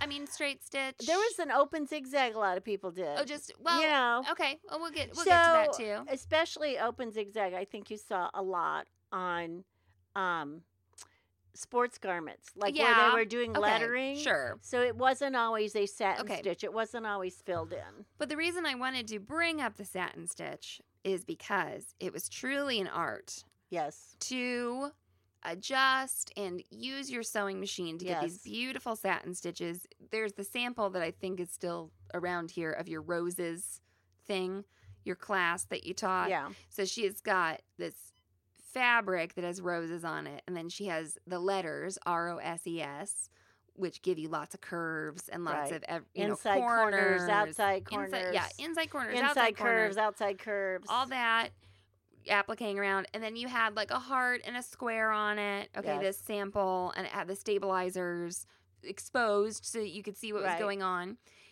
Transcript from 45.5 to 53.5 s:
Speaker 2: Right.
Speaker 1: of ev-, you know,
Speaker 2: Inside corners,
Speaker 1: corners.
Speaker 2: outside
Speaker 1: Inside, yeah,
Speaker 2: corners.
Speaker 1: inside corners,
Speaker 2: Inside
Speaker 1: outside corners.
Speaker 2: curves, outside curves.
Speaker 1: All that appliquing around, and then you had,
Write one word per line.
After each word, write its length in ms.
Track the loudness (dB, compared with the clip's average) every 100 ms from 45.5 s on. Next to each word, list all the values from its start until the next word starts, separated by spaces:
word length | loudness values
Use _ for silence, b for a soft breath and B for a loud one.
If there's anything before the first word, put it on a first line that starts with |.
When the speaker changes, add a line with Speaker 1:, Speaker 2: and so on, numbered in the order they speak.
| -2 -2
Speaker 2:
Right. 60 | -4
Speaker 1:
of 60 | -6
ev-, 180 | -8 -6
you 100 | -2 -2
know, 40 |
Speaker 2:
Inside 260 | 0 2 4
corners, 640 | 4 6 6 6 6 4
Speaker 1:
corners. 60 | 4
Speaker 2:
outside 480 | 4 4 2 2 2 -2
Speaker 1:
Inside, 440 | -4 -2 -2 0
yeah, 60 | 0
Speaker 2:
corners. 100 | -2 -4
Speaker 1:
inside 280 | -4 -2 -2
corners, 240 | -2 0
Speaker 2:
Inside 140 | 2 4
Speaker 1:
outside 260 | 6 4 4
corners. 300 | 4 4 4
Speaker 2:
curves, 80 | 4
outside 420 | 2 2 -2 -2
curves. 480 | -4 -2 -2 -4 0
Speaker 1:
All 180 | 0 0
that 440 | 2 4 4 2 -6 b b b _ _ -12 2
appliquing 500 | 2 2 -2 -2 0
around, 300 | 2 2 -2
and 80 | -6
then 120 | -6
you 140 | -6
had, 260 | -4